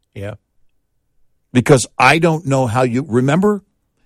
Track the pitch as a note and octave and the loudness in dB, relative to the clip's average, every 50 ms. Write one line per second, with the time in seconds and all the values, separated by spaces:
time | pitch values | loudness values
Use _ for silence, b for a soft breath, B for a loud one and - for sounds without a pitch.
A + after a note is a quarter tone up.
0 | _ _ _ G2 G2 G#2 A2 - _ _ _ _ _ _ _ _ _ _ _ _ | _ _ _ -14 -12 -12 -14 -16 _ _ _ _ _ _ _ _ _ _ _ _
1 | _ _ _ _ _ _ _ _ _ _ - C3+ A2 - C#3+ A#2+ - - _ - | _ _ _ _ _ _ _ _ _ _ -2 -2 4 4 4 4 2 -2 _ 0
2 | B2+ C3 D3+ E3+ E3+ E3+ D#3+ D#3 - C3+ C3+ C3 C3 A#2 G#2 B2+ C3 B2 A2+ B2+ | 2 2 2 2 0 0 -2 -2 -2 -2 -2 -2 -2 -2 -2 -2 -2 -2 -2 -4
3 | - G2+ G#2+ B2+ B2+ C#3 D3+ F3+ G3+ G#3 G#3 G3 - _ _ _ _ _ _ _ | -4 -2 -2 0 0 0 0 0 0 0 -2 -2 -6 _ _ _ _ _ _ _
4 | _ | _